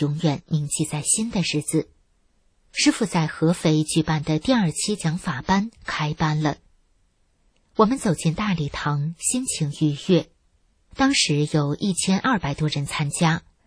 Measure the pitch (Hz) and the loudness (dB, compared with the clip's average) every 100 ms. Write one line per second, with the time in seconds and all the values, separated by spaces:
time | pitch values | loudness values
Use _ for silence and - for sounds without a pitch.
0 | 147 151 165 139 - 156 143 - 156 151 | -2 0 0 -2 -2 -2 -2 -4 -4 -4
1 | - - 226 214 165 151 - 160 - _ | -2 -2 0 -2 -2 -2 -2 -2 -2 _
2 | _ _ _ _ _ _ _ - 285 - | _ _ _ _ _ _ _ 0 2 2
3 | 214 175 151 - 160 180 165 156 151 165 | 0 0 0 2 2 2 2 2 2 0
4 | - 156 151 156 - 247 170 - - 208 | 0 0 0 0 2 2 2 0 -4 -2
5 | 165 175 - 123 - 196 226 - - - | -2 -4 -6 -4 0 0 0 -6 -8 -4
6 | 151 160 156 151 151 - _ _ _ _ | -4 -2 0 2 0 -2 _ _ _ _
7 | _ _ _ _ _ _ _ - 214 269 | _ _ _ _ _ _ _ 2 2 2
8 | 208 151 160 165 208 165 143 - 147 147 | 0 0 0 0 -2 -2 -4 -4 -2 -2
9 | 151 170 - 247 254 - 147 151 151 143 | -2 -4 -4 -2 -2 -4 -4 0 0 0
10 | - 170 - _ _ _ _ _ _ - | 2 2 2 _ _ _ _ _ _ 0
11 | 269 277 - 147 147 156 143 147 208 175 | 2 2 2 2 2 2 0 0 -2 0
12 | - 190 - 214 139 143 151 147 143 - | 0 0 2 0 -2 -2 -2 -2 -4 -4
13 | 147 - 165 160 - _ | -4 0 0 0 -4 _